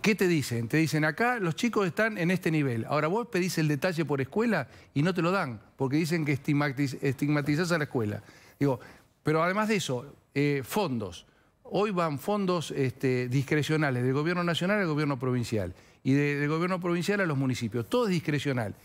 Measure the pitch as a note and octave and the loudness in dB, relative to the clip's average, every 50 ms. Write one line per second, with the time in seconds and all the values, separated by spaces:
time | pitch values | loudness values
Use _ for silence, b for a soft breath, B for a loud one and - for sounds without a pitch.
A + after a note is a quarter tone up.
0 | - G3+ A3 - G3+ F3+ F3 D#3 B2 - A#2+ A#2 A2+ A2 - D#3 E3 D3+ - D3+ | 2 0 2 4 4 4 4 2 2 0 -2 -4 -2 0 2 2 2 2 2 2
1 | D3+ D#3 D3+ - A3+ A#3+ B3 A#3 F#3+ E3 D3+ - - A#3+ G#3 A3 G3+ F3 - - | 0 0 0 0 0 0 0 0 -2 -2 -2 0 -2 0 2 2 0 0 0 0
2 | G#3+ A3+ A3 F3+ E3+ E3+ F#3+ F3+ F#3 E3+ D#3+ D#3 C#3+ C3+ A#2 A2+ A2 - C3 D3+ | 0 0 0 0 0 0 0 0 0 0 0 2 0 0 0 -2 -2 0 0 0
3 | D3 D#3 F#3+ A3+ A#3+ A#3 - F3+ F3+ F3+ - E3 D#3+ D3+ D3+ C#3 - F#3 F3 D3+ | 0 2 0 -2 -2 -2 -2 -2 -2 0 0 0 0 2 0 0 0 -2 0 -2
4 | E3 C3+ C#3+ C3+ C3 - - G3+ A3+ A#3+ G#3 D#3+ B2 B B B B B B C#3 | -2 -2 0 -2 -2 -2 0 0 0 2 2 0 -2 B B B B B B 0
5 | D3 F#3 F#3 F3+ D#3+ E3+ F#3+ G3 E3+ C3 A#2 G#2 - - _ - C3+ C3 C3+ D#3 | 0 2 2 0 0 2 2 0 0 -2 -6 -10 -14 -20 _ -4 -2 0 2 0
6 | F3 D3 F3 E3+ D#3 C#3+ C#3+ C3 - - D3 C#3+ D3 D3 B2+ B2+ C#3+ C3 C3 - | 2 2 0 0 0 0 -2 -2 0 0 2 2 2 0 0 -2 -2 -2 -2 -2
7 | - C#3+ B2+ - D3+ D3 D3+ D3 C#3 D3 D3 D3 F#3 E3 F3 D#3+ D3 - - B2+ | -2 -2 0 0 0 0 0 0 2 0 0 0 0 0 0 0 -2 -2 -2 -2
8 | A2 G#2 G#2 G#2+ B B B B B B B B C#3 C#3 B2+ A#2+ B B B B | -2 -2 -4 -6 B B B B B B B B 0 0 0 -2 B B B B
9 | B B _ _ _ D3+ D#3 D#3+ E3 F3 F#3+ G#3 G#3+ G#3 A3 F#3+ - - C3 B2 | B B _ _ _ 0 0 2 2 2 0 0 0 0 0 0 0 -2 -4 -4
10 | C3 C#3+ - - _ _ _ C#3+ C#3+ D3 C#3+ C#3 B2 - - G#3 G3+ D#3+ C3 A#2 | -6 -10 -18 -20 _ _ _ 0 2 2 2 0 -2 -2 -2 -2 0 0 -2 -2
11 | G#2+ F2+ F2 - - b b b b b b _ _ - - F3 G#3 A3 G3 F3 | -4 -6 -10 -14 -18 b b b b b b _ _ -4 0 0 0 2 2 0
12 | E3+ D#3+ C#3+ C3 - - G#3 G#3 G3 F3+ F3+ F3 D3 - - D3 C3+ B2+ - - | 0 0 -2 -4 -2 -2 0 0 2 0 0 0 -2 -4 -2 -2 -2 -2 -2 -2
13 | - B2+ B2+ B2+ B2 B2+ B2 C#3+ B2+ - D#3+ D3+ C#3 - D#3 D#3 D#3 C#3 B2+ B2 | 0 0 0 0 0 0 0 0 0 2 0 0 2 0 0 0 2 0 0 0
14 | B2 B2+ C3 C#3+ D3+ E3+ F3+ F3 F3 F3 E3 - E3+ F#3 G#3 G#3+ G3 E3 D3+ D3 | 0 0 0 0 0 0 0 0 0 -2 -2 0 0 0 0 0 0 0 0 0
15 | D#3 C#3+ C#3+ B2 C3 B2+ B2 B2 A#2 - A2+ G#2 F#2 F2+ - B B B B B | 0 0 -2 -2 0 0 0 0 -2 -2 -2 -2 -2 -4 -8 B B B B B
16 | B C3 C3+ C#3 C#3+ D3 C#3+ C#3+ D3 D3 D#3 D#3+ F3 F3+ F#3+ F3+ F3 F3 E3+ F3 | B 2 2 4 4 2 0 0 0 0 0 0 0 0 -2 -2 0 -2 0 0
17 | E3 F#3+ G3+ G3+ G3 E3+ D3 C3+ C3+ C3 B2 - A#2+ A2 G#2 A#2+ A2+ - - B3 | 0 0 2 2 2 2 2 0 0 0 0 -2 -4 -4 -2 -4 -4 0 0 0
18 | A#3+ G3+ F3+ D#3+ - - D3 C#3+ - D3 C3 B2+ A2 G2 - b b | 2 2 0 0 0 0 -2 0 0 0 -2 -2 -2 -4 -6 b b